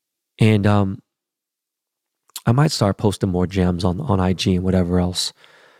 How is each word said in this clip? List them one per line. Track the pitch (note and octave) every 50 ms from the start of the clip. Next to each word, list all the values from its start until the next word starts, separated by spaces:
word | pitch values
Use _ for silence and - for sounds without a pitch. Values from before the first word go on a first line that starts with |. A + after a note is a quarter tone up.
| _ _ _ _ _ _ _ -
And, | A#2 A2 G#2+ G2+ F#2+
um, | G#2 G#2 G#2 G2 F#2+ F#2 - - _ _ _ _ _ _ _ _ _ _ _ _ _ _ _ _ _ _ _ _ _ _ _ _ _ - - -
I | A#2
might | A#2+ C#3 D3+ D#3
start | - - A2 G2 F#2+ -
posting | - G#2 F#2 - G2 G2
more | F2 F2+ F2+
gems | D#2+ F#2 F#2+ F2+ F#2 F2+ E2+ G2
on, | F2+ F2 F#2+
on | - - G2+ F#2+
I | F2+ F#2 F2+
G | - - G2+ F2+
and | F2+ F#2
whatever | F#2+ F#2 F#2 F2 E2+ F2+ F2+
else. | F2 F2+ F2+ - - - - _ _ _ _ _ _ _ _